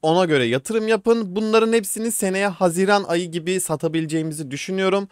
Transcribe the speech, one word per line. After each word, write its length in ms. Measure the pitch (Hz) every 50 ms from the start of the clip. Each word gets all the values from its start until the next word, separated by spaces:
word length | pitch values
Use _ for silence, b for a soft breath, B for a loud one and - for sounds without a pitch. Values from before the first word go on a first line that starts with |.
| -
ona 220 | 160 165 180 185
göre 200 | 165 151 139 123
yatırım 440 | 117 120 135 - - 220 226 220 220
yapın. 480 | 226 214 - 233 233 233 220 185 175
Bunların 360 | 208 220 220 220 226 220 226 226
hepsini 400 | 226 196 - - 208 220 233 220
seneye 360 | - 214 190 185 190 202 202
Haziran 560 | 180 - 190 180 165 180 190 190 208 202 196
ayı 260 | - 170 175 180 170
gibi 300 | 160 175 156 175 185 185
satabileceğimizi 920 | - - 160 147 - 165 156 160 160 151 156 160 156 160 151 151 160 131
düşünüyorum. 580 | 131 139 - - 190 190 190 190 190 202 202 196